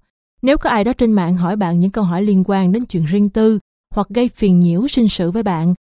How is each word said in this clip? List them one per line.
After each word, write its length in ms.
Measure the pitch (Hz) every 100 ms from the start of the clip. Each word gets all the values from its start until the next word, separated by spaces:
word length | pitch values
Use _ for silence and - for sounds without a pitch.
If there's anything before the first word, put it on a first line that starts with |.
| _ _ _ _
Nếu 160 | 254 302
có 120 | -
ai 140 | 226
đó 80 | 202
trên 200 | 254 233
mạng 220 | 214 170
hỏi 220 | 180 175 208
bạn 240 | 185 170
những 100 | 185
câu 140 | 208
hỏi 180 | 196 175
liên 200 | 208 196 185
quan 260 | 196 185
đến 140 | 214 247
chuyện 180 | 180
riêng 240 | 156 196 208
tư 300 | 220 220 220 - _ _
hoặc 140 | - 196
gây 200 | 214 240
phiền 320 | - 208 180
nhiễu 280 | 175 170 269
sinh 200 | - 220
sự 220 | - 175
với 120 | 196
bạn, 320 | 214 170 165 180